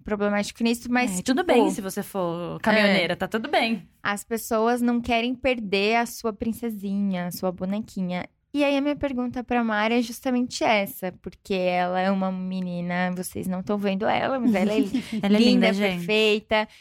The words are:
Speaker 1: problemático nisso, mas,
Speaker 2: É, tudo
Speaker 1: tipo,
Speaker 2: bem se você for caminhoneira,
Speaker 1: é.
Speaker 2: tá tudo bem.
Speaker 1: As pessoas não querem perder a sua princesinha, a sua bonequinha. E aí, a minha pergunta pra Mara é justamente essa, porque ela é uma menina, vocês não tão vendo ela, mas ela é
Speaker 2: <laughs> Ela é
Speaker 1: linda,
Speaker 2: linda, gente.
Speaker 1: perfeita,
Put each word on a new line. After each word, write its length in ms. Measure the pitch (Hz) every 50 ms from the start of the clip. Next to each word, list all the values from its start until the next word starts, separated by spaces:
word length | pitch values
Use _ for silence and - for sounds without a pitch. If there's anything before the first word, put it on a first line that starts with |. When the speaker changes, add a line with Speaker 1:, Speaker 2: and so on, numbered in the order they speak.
| -
Speaker 1:
problemático 580 | - 214 202 202 208 208 208 202 - - - 226
nisso, 260 | 233 233 233 - 240
mas, 300 | 247 247 247 208 190 180
Speaker 2:
É, 20 |
tudo 200 | 180 - 269 285 370
Speaker 1:
tipo, 40 | 349 302
Speaker 2:
bem 160 | 247 214 190
se 120 | 185 -
você 200 | 196 190 - 208
for 600 | 190 - - 202 180 170 165 175 175 165 160 165
caminhoneira, 500 | - 226 208 220 208 202 196 196 175 165
Speaker 1:
é. 40 | 175 170
Speaker 2:
tá 100 | 196 185
tudo 220 | - 226 220 285
bem. 380 | 302 349 254 226 226 190 170 - _ _
Speaker 1:
As 220 | - 214 208 202 -
pessoas 580 | - 233 220 - - 233 220 220 233 240 247
não 200 | 240 240 240 240
querem 340 | 233 247 240 233 226 247 262
perder 640 | - - 269 254 240 220 190 180 196 196 214 226 233
a 80 | 233
sua 260 | 226 - - - 226
princesinha, 960 | 208 - 240 226 220 - - 233 220 202 190 202 196 202 202 196 190 180 175 180
a 40 |
sua 200 | 170 - - 185
bonequinha. 720 | 180 185 185 185 196 208 226 - - - 185 175 180 180 - - _ _ _ _ -
E 100 | 285 294
aí, 140 | 277 285 277
a 20 |
minha 160 | 277 294 294
pergunta 480 | 277 - 285 269 240 247 247 240 254 240
pra 220 | - 247 240 233
Mara 300 | 226 214 208 208 220 233 247
é 20 |
justamente 640 | 240 226 233 - - 269 254 247 247 247 - - 320
essa, 480 | 277 226 208 196 202 - - - 185 175 -
porque 320 | - 190 - - - - 202
ela 440 | 185 180 180 180 180 180 180 180 185
é 100 | 185 190
uma 220 | 202 190 190 190
menina, 800 | 190 185 185 185 185 185 185 180 175 175 175 175 175 180 185 180 180 180
vocês 300 | 185 - - - - 185
não 140 | 185 185
tão 160 | 190 - 208 208
vendo 280 | 202 202 190 190 214
ela, 340 | - - 214 - 240 269 262
mas 160 | 240 254 214
ela 160 | 185 190 208
é 60 | 208 220
Speaker 2:
<laughs> 400 | 269 190 214 254 - - - 220
Ela 140 | 185 202 208
é 40 | 208
Speaker 1:
linda, 0 |
Speaker 2:
linda, 340 | 233 247 196 196 - - 196
gente. 240 | 196 208 196 185 175
Speaker 1:
perfeita, 720 | 175 175 214 220 220 214 208 214 - - 220 214 214 214 - -